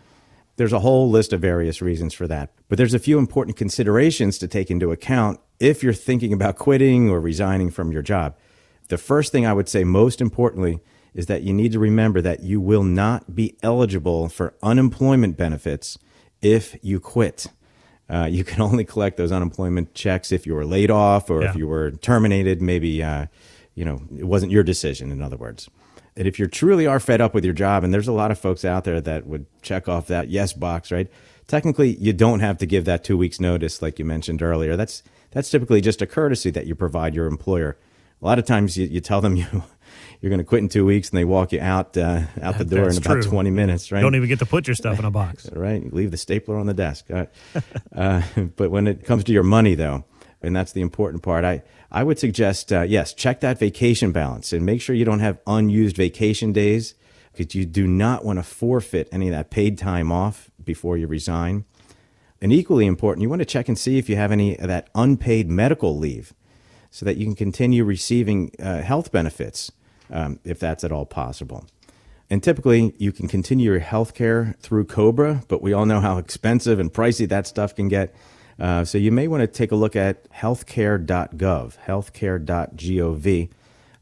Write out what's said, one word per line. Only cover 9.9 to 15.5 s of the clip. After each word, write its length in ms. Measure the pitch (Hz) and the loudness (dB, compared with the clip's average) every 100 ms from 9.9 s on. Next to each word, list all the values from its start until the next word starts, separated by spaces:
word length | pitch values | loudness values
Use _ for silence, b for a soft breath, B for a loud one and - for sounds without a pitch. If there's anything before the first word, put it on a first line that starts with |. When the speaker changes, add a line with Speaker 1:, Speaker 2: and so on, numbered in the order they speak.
| 92 120 123 | 6 4 4
Speaker 1:
importantly 580 | 120 - 120 92 90 82 b b b | -2 0 -2 0 -2 -2 b b b
is 120 | - 85 | -10 -4
that 180 | 98 | -2
you 80 | 90 | 0
need 200 | 98 113 | 0 0
to 60 | 110 | 2
remember 420 | 107 110 110 92 | 2 4 4 2
that 200 | 87 85 | 0 -4
you 200 | 92 104 | -4 -2
will 220 | 92 107 | 2 4
not 520 | 95 90 104 120 - 87 | 4 2 2 0 -6 -4
be 220 | 110 - | -4 -2
eligible 680 | 110 120 117 95 80 82 82 | 0 2 2 0 0 -2 -2
for 240 | - 85 - | -4 -8 -2
unemployment 720 | 104 123 131 - 135 135 107 82 | 2 4 4 2 2 4 2 0
benefits 640 | 85 | -2